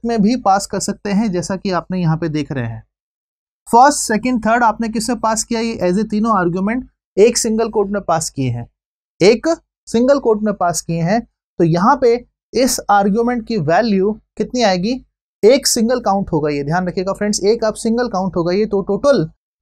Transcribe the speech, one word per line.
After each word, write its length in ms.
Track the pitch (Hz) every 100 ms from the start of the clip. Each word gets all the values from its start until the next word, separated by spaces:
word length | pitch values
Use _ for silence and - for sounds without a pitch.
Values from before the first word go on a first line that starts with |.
में 160 | 233 233
भी 140 | 202 254
पास 280 | 202 196 -
कर 140 | 196
सकते 300 | - 196 208
हैं, 200 | 196 226
जैसा 240 | 175 170 190
कि 140 | 196
आपने 280 | 175 165 185
यहाँ 160 | 165 160
पे 120 | 170
देख 220 | 151 143
रहे 140 | 139 117
हैं। 160 | 113 - _ _ _ _ _ _ _ -
फर्स्ट, 300 | 233 285 285
सेकंड, 420 | - 214 247 247 220
थर्ड 180 | 240
आपने 240 | 233 214 226
किससे 260 | 226 226 226
पास 280 | 220 220
किया? 160 | - 233
ये 180 | 226 226
as 160 | 180 185
a 120 | 214
तीनों 260 | 214 226 202
आर्ग्यूमेंट 500 | 175 180 196 254 254 _ _ -
एक 220 | 233 233
सिंगल 300 | 226 220 226
कोट 220 | 220 196
में 120 | 202
पास 280 | 185 165 160
किए 200 | - 127
हैं, 180 | 120 117 _ _ _ _ -
एक 260 | 185 240 320 330 _ _ -
सिंगल 300 | 226 262 285
कोट 240 | 240 214
में 100 | 214
पास 260 | 202 175 165
किए 200 | - 165
हैं, 180 | 170 226 233 _ _ -
तो 60 |
यहाँ 320 | 170 170 214 269
पे 180 | 247 240 - _ _
इस 260 | 220 262 - -
आर्ग्यूमेंट 560 | 202 202 214 233 247 220
की 100 | 220
वैल्यू 540 | 147 175 233 196 202 214 _ -
कितनी 260 | 214 247
आएगी? 320 | 214 180 208 262 - _ _ _
एक 240 | 208 269 -
सिंगल 340 | 247 226 254
काउंट 320 | 220 196 190
होगा 180 | 156 151
ये, 120 | 147
ध्यान 240 | 143 175 180
रखिएगा 240 | 180 185
फ्रेंड्स, 280 | 190 208 202
एक 200 | 196 226
आप 100 | 220 208
सिंगल 320 | 233 233 247
काउंट 280 | 185 190 175
होगा 160 | 170
ये, 140 | 190 214
तो 140 | 196
टोटल 460 | 190 202 285 233 160 - _ _